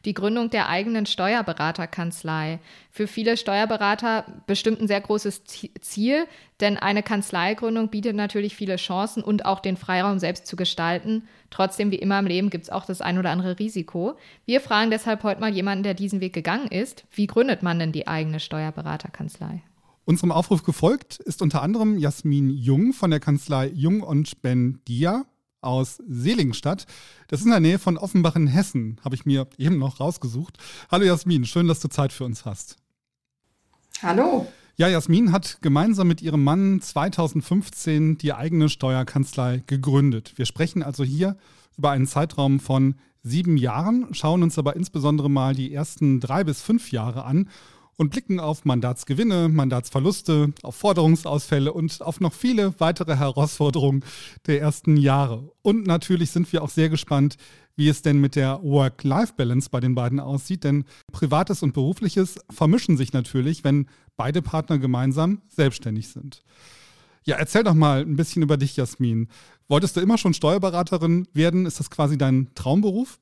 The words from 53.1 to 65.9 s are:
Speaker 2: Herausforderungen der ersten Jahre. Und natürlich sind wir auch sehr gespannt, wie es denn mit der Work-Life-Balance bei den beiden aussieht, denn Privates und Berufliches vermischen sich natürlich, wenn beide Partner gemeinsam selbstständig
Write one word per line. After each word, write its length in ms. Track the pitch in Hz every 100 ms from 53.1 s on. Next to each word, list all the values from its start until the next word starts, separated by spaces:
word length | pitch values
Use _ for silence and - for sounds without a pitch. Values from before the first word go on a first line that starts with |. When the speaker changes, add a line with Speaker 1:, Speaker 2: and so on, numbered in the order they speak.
| 139
Speaker 2:
Herausforderungen 880 | 139 139 147 - 147 131 139 135 - - - - -
der 140 | 143
ersten 340 | 151 - - 151
Jahre. 560 | 139 139 135 113 139 _
Und 220 | 208 220 190
natürlich 460 | 170 - 180 170
sind 220 | 175 175
wir 100 | 165
auch 60 | 151
sehr 180 | - 160
gespannt, 480 | 156 - 139 143 - - - _ -
wie 140 | 147
es 120 | 147
denn 200 | 160 143
mit 160 | 139 139
der 260 | 135 139
Work-Life-Balance 1080 | 165 143 135 - 139 139 233 - 120 123 -
bei 120 | 127
den 140 | 127 127
beiden 260 | 120 139
aussieht, 420 | 135 135 - 185
denn 220 | 143 143 135 - -
Privates 500 | - 147 147 190 190
und 120 | 151
Berufliches 680 | 143 135 - 196 - 185 - -
vermischen 460 | - 156 226 - 143
sich 160 | 131
natürlich, 540 | 135 120 135 131 165 143
wenn 240 | 143 135 _ _ -
beide 260 | 120 156
Partner 360 | - 160 160 151
gemeinsam 640 | 131 123 131 135 170 202 _
selbstständig 580 | - 139 - 120